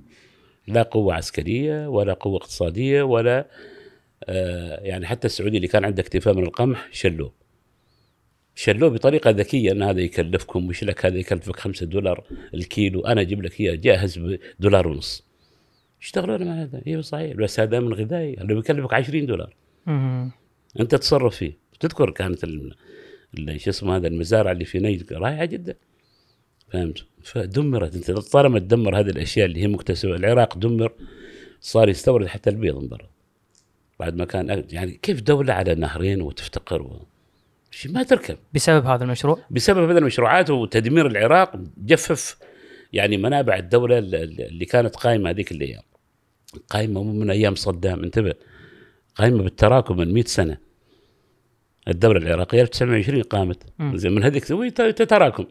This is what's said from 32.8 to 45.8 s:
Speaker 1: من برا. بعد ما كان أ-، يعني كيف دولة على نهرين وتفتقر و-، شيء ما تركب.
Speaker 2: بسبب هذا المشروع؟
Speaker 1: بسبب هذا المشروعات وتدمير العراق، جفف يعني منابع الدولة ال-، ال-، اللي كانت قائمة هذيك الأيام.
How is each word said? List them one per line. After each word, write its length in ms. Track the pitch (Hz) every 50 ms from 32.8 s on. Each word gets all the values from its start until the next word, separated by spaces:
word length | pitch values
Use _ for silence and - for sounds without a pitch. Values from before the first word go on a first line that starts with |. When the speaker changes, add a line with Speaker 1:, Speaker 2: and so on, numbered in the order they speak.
Speaker 1:
من 60 | 69 60
برا. 200 | 57 52 - - _ _ _ _ _ _ _ _ _ _ _ _ _ _ _ _ _ -
بعد 160 | - 85 85
ما 80 | 85 90
كان 260 | - - 95 85 -
أ-، 140 | 101 95 - -
يعني 220 | 76 87 92 90
كيف 280 | - - - - 190 123
دولة 320 | 107 147 147 139 139 127
على 220 | 104 92 92 92 82
نهرين 480 | 80 80 71 76 80 87 95 98 98
وتفتقر 600 | 82 71 69 - - - - - - - 90 78
و-، 240 | 71 65 71 - - - _ _ _ _ _ _ _ _ _ _ _ _
شيء 220 | - - - 135
ما 100 | 180 254
تركب. 340 | 254 - 262 - - - - - _ _ -
Speaker 2:
بسبب 320 | 147 - 175 160 151 123
هذا 180 | 131 127 120 123
المشروع؟ 340 | 127 123 - - 143 165 165 - -
Speaker 1:
بسبب 400 | - 123 - - 196 185 170 160
هذا 80 | 175 170
المشروعات 520 | 151 131 - - 117 113 143 185 185 156
وتدمير 560 | 143 127 113 98 - 113 110 120 147 165 151
العراق، 540 | 135 107 101 107 120 156 185 190 - - 95 90 76 -
جفف 600 | - 98 110 160 - - - 160 - - - - _ - - - - - - - - - _
يعني 240 | - 98 101 104 104
منابع 400 | 98 98 123 143 143 131 113 95
الدولة 420 | 95 90 87 120 120 123 120 123 120
ال-، 160 | 104 92 92
ال-، 260 | 80 82 80 80 -
اللي 240 | 60 53 82 85 87
كانت 320 | - - 123 120 - -
قائمة 340 | - - 120 117 107 98 85
هذيك 220 | 87 104 95 -
الأيام. 300 | 87 76 69 64 55 50